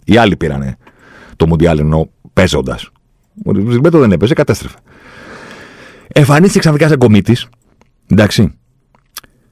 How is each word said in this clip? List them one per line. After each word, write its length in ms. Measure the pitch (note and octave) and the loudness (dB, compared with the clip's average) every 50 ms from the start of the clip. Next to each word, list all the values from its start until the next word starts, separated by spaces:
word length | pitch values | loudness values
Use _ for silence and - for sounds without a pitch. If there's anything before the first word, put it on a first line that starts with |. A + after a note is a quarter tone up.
| _ | _
Οι 120 | - F#2+ | 0 2
άλλοι 200 | A#2 A#2 G#2+ F2 | 2 2 2 0
πήρανε 400 | - E2+ D#2 C#2+ C#2 C#2 C2 B1 _ _ - _ _ _ - - - - - - | -2 -4 -6 -6 -6 -8 -8 -10 _ _ -20 _ _ _ -20 -20 -20 -20 -20 -4
το 120 | _ E2 | _ -2
Μουντιάλ, 320 | D#2+ E2 D#2+ D#2+ E2+ D#2+ D2+ | 0 0 0 2 0 0 0
ενώ 300 | D2+ D#2 D#2 D#2+ D#2+ - _ _ _ - _ | 0 0 0 -2 -2 -4 _ _ _ -6 _
παίζοντας. 560 | - F2+ F2+ - D2 C2 B1+ B1 A#1+ - - _ _ _ _ _ _ _ _ _ - G#3+ | -2 -2 0 -2 -4 -6 -6 -10 -12 -14 -20 _ _ _ _ _ _ _ _ _ -12 -6
Ο 80 | - G2+ | -4 -4
Ζιλμπέρτο 460 | G2 G2 A#2 A#2+ A#2+ C3+ E3+ E3 E3 | -4 -2 -2 -2 0 0 2 2 2
δεν 120 | C3+ A2 | 2 2
έπαιζε, 220 | F#2+ D#2 F2 A#2 D#3+ | 2 0 0 -2 0
κατέστρεφε. 440 | - D3 - A2 - - - - _ _ _ _ _ - - - - - - - - - - - - - - - - - - - - _ | -2 -2 -2 -2 -4 -6 -16 -18 _ _ _ _ _ -20 -20 -20 -20 -20 -20 -20 -20 -20 -20 -20 -20 -20 -20 -20 -20 -20 -20 -20 -20 _
Εμφανίστηκε 520 | _ - - D3 - C#3+ D3+ F3 G3+ - G3 | _ 0 0 2 2 2 2 2 2 2 0
ξαφνικά 280 | - E3 D3+ C#3+ D#3 | 0 0 0 2 2
σαν 100 | D3+ D#3 | 0 2
κομίτης. 500 | C3+ B2+ - G#2+ G2+ - - A2+ - - - _ _ _ _ _ _ _ _ _ _ _ | 2 2 4 4 2 2 0 -2 -2 -2 -14 _ _ _ _ _ _ _ _ _ _ _
Εντάξει. 460 | _ F#2 G2 G#2+ G2 - - A2 F2 - _ _ _ _ _ _ _ _ _ _ _ _ - - _ _ _ _ _ | _ 0 2 2 0 0 0 -2 -2 -4 _ _ _ _ _ _ _ _ _ _ _ _ -20 -20 _ _ _ _ _